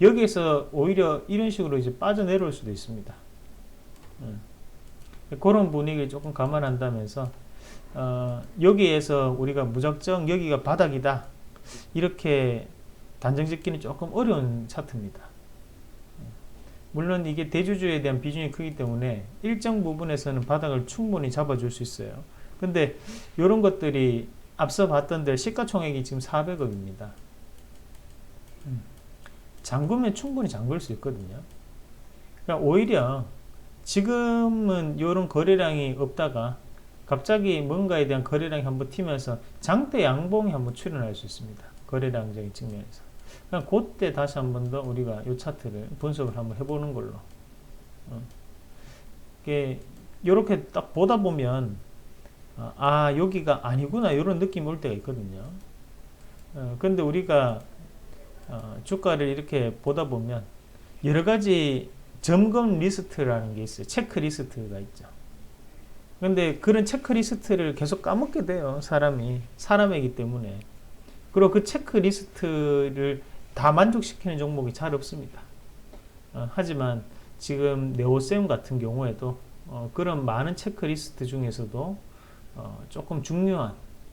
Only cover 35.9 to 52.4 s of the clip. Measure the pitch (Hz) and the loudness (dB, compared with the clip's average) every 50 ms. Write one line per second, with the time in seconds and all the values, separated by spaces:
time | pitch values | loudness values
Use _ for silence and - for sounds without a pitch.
35.9 | 127 127 139 131 - - 160 143 127 117 113 123 127 - - - - - - - | 0 -2 -2 -2 0 0 -2 0 0 -2 -2 -2 -4 -6 -10 -14 -16 -16 -18 -18
36.9 | - - - - 139 135 - - 214 214 202 196 175 156 143 139 156 185 196 190 | -20 -18 -4 -2 -2 -2 2 2 4 4 4 4 2 2 2 0 0 2 2 2
37.9 | 175 156 143 131 135 131 127 - 147 147 165 165 156 147 131 135 131 131 139 - | 4 4 4 4 4 2 2 2 0 0 0 0 -2 -2 0 0 -2 -2 -4 -4
38.9 | - - 185 165 147 131 131 135 120 - - - - - - - 180 240 294 277 | -4 -4 -2 -2 -2 -2 -2 -4 -6 -6 -6 -12 -14 -6 0 2 4 4 4 2
39.9 | - 240 170 135 131 143 170 180 202 214 214 202 160 131 123 120 120 - - 175 | 2 4 4 6 4 4 2 2 2 4 4 2 2 0 -2 -2 -4 -4 -6 -6
40.9 | 160 135 117 110 101 98 - 101 - - 117 107 107 - - - - - - - | -4 -2 -2 -4 -4 -6 -8 -12 -12 -12 -12 -12 -12 -14 -16 -18 -18 -18 -10 -4
41.9 | - 131 135 131 123 117 110 107 101 110 104 101 - - 127 113 104 104 101 - | -2 0 0 0 0 -2 -4 -4 -6 -6 -8 -8 -8 -8 -10 -8 -8 -8 -10 -12
42.9 | - - - - - - - - - - - - 180 175 - - 196 220 226 - | -14 -16 -16 -16 -16 -16 -16 -16 -16 -18 -12 -8 -6 -6 -2 2 2 2 2 0
43.9 | - - 202 165 143 143 143 143 - 147 127 127 123 123 123 123 131 139 135 123 | -2 -2 -2 0 0 0 -2 -2 -2 -2 -2 -2 -2 -2 -4 -2 -4 -4 -4 -4
44.9 | 120 123 123 117 110 107 101 123 127 123 - - - - - 113 104 107 107 - | -2 -2 -2 -2 -4 -6 -4 -4 -6 -4 -4 -8 -8 -8 -10 -8 -8 -8 -8 -10
45.9 | - - - 151 147 147 135 120 104 120 117 113 107 107 135 139 151 147 147 147 | -8 -6 -4 -4 -2 -2 -2 -4 -2 -4 -6 -6 -6 -6 -6 -4 -4 -4 -4 -4
46.9 | 135 113 107 104 101 98 - - - - - - - - - - - - - - | -6 -6 -8 -8 -10 -14 -16 -16 -18 -20 -20 -20 -20 -20 -20 -18 -18 -18 -18 -18
47.9 | - - - - 123 117 123 117 - - - - - - - - - - - - | -18 -18 -14 -12 -12 -12 -12 -14 -16 -18 -18 -18 -18 -18 -20 -20 -18 -18 -18 -18
48.9 | - - - - - - - - - - - 151 147 147 139 131 127 127 - - | -18 -18 -18 -18 -18 -18 -18 -20 -20 -12 -6 -2 0 0 0 0 -4 -6 -10 -14
49.9 | - - - - - - - 175 190 220 220 214 196 151 - - - 175 - - | -18 -18 -18 -18 -14 -4 4 6 6 6 6 4 2 0 0 -2 -4 -6 -6 -2
50.9 | - 160 190 196 240 220 196 180 165 147 127 123 127 131 127 110 101 - - - | 2 4 4 6 6 4 4 2 2 2 0 0 0 0 -2 -2 -4 -8 -12 -14
51.9 | - - - - - - - - - - | -16 -18 -18 -18 -18 -18 -20 -20 -20 -20